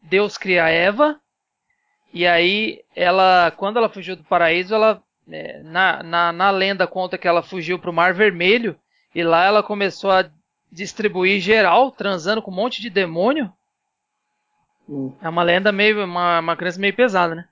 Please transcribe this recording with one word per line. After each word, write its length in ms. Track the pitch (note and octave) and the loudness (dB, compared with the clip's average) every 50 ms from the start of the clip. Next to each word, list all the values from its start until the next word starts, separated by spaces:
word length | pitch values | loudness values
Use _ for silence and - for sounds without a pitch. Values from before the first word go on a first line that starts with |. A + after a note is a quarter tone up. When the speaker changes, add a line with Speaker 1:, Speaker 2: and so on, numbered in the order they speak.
| _ | _
Speaker 1:
Deus 340 | - - F#3+ G#3 G3+ - - | -2 -2 0 0 -2 -4 -10
cria 320 | - F#3+ F#3 F3 E3 D#3+ | -4 -2 0 2 2 2
Eva. 500 | D#3+ E3 E3+ F#3+ G#3 A3+ D4 D4+ D4+ D4+ _ _ _ _ _ _ _ _ _ _ _ _ _ _ _ _ _ _ _ | 2 2 0 0 2 2 0 0 0 -4 _ _ _ _ _ _ _ _ _ _ _ _ _ _ _ _ _ _ _
E 140 | F3 E3+ F3 | -2 0 2
aí 560 | F3 E3+ E3+ F3+ G3 G#3 A3 A3 - - - _ _ | 4 4 4 2 2 0 -2 -4 -6 -10 -16 _ _
ela, 560 | - F3 F3+ F3+ F#3+ F#3 F#3 F#3 F3+ F3 E3 - - | -2 0 2 2 4 4 6 6 6 4 2 0 -2
quando 200 | G3 G3 G#3+ A#3+ | -6 -4 -2 0
ela 120 | A3+ - | -2 -2
fugiu 260 | - G3 F3 E3+ F#3 | -4 -8 -12 -12 -12
do 80 | F3 - | -12 -6
paraíso, 520 | _ G3 F3 E3+ E3 E3 F3 F#3 F3+ G#3+ | _ 0 2 2 2 2 0 -2 -2 0
ela, 260 | A3 G#3+ A3 G#3 F#3 _ _ _ _ _ _ | 2 2 2 2 0 _ _ _ _ _ _
é, 340 | D#3+ D#3 D#3 - - D3 D3 | -16 -14 -14 -14 -14 -16 -18
na, 400 | D#3 D#3+ F3+ F#3+ F#3 E3 - - | -8 -2 0 2 2 2 -2 -6
na, 280 | E3 E3 E3+ F3 E3+ | -4 -2 0 0 0
na 180 | E3+ E3+ F#3 G3+ | 0 0 0 0
lenda 340 | G3 F#3+ F#3+ G3 G3+ F#3 F#3 | 2 2 0 -2 0 0 -2
conta 320 | E3+ - F#3 F#3 F#3 F#3 F3+ | -2 -2 -6 -6 -6 -6 -4
que 100 | - F#3 | 0 0
ela 140 | E3+ E3+ | 0 0
fugiu 380 | E3 - - F#3 E3 D#3 F#3 F3 | 0 -2 -10 -10 -6 -6 -6 -6
pro 120 | - F3+ | -6 -6
Mar 220 | E3+ E3 E3+ F3+ F#3 | 0 2 2 2 2
Vermelho. 640 | F3 G#3+ G#3 F#3 E3+ E3+ F3+ G#3 A#3+ A#3 A3 D#3 _ _ _ _ _ _ _ _ | 2 0 0 0 0 0 0 2 2 0 -4 -8 _ _ _ _ _ _ _ _
E 80 | - E3+ | -4 0
lá 200 | E3 E3 E3 F3+ | 2 2 4 4
ela 180 | F#3+ G#3 G#3+ G#3 | 4 2 2 0
começou 480 | G#3 G#3+ G3+ G3+ G3 - - - G3 | 0 -4 -4 -4 -4 -4 -4 -2 2
a 180 | F#3+ F#3 F#3 D#3 _ _ _ _ _ _ _ _ | 2 2 2 -2 _ _ _ _ _ _ _ _
distribuir 680 | - E3 G3 F#3 - - G#3+ G#3 E3+ F3+ F#3 F#3 G3 G3+ | -16 -14 -12 -12 -10 -4 -4 -4 -2 0 0 0 0 0
geral, 480 | F3 F3+ A3 A3 G#3 F3+ E3+ G#3+ C4 C#4 | 2 2 2 4 4 4 4 4 4 2
transando 500 | C4 _ G#3 G3+ G3 F3 D#3 F3+ G#3+ A3+ | 0 _ -6 -4 -4 -4 -2 -4 -4 -4
com 100 | A3 - | -4 -8
um 40 | F#3 | -6
monte 260 | F3+ G#3+ B3 A#3+ - | -4 -4 -4 -6 -8
de 80 | G3 A#3 | -12 -4
demônio. 640 | F3+ G3 F#3+ F3 D#3+ E3 F#3 A3+ C#4+ D#4+ C4+ F#3 _ _ _ _ _ _ _ _ _ _ _ _ _ _ _ _ _ _ _ _ _ _ _ _ _ _ _ - | -2 -2 -2 -2 -2 0 0 0 0 0 -2 -6 _ _ _ _ _ _ _ _ _ _ _ _ _ _ _ _ _ _ _ _ _ _ _ _ _ _ _ -14
Speaker 2:
Hum. 240 | D3 C#3+ C3+ C3 C3 _ | -10 -8 -8 -10 -10 _
Speaker 1:
É 60 | - E3 | -10 -6
uma 140 | E3 E3+ F3 | -2 0 2
lenda 280 | E3+ E3+ F#3 G3 G#3+ | 2 2 2 2 0
meio, 340 | G3+ G3 G#3 G#3+ G#3+ G#3 G3+ | 0 2 2 2 2 2 -2
uma, 340 | F3+ F3 F3 F3 F3 F3 E3+ | -4 -4 -2 0 2 2 0
uma 160 | E3 E3 E3+ | 0 -2 -4
crença 240 | E3 F3 F#3 F3 F#3 | -4 -4 -8 -6 -2
meio 160 | G3 G3+ G3 | -2 -2 2
pesada, 380 | G3 B3 B3+ G3 F#3 F3 E3+ E3 | 2 0 2 4 2 0 0 -2
né? 120 | E3 F3+ _ | -6 -12 _